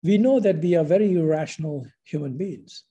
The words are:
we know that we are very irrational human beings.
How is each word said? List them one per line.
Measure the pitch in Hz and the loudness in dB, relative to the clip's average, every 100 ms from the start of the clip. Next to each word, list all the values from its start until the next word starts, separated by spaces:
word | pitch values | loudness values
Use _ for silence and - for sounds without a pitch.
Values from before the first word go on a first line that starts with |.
we | 165 202 | 2 4
know | 247 269 | 4 4
that | 202 165 | 2 0
we | 175 170 | 2 2
are | |
very | 151 185 208 | 2 2 2
irrational | 180 156 156 151 - 156 147 120 _ | 2 0 0 -4 -8 -8 -8 -12 _
human | _ 151 143 127 | _ -8 -6 -6
beings. | 196 151 - - _ | -8 -8 -16 -20 _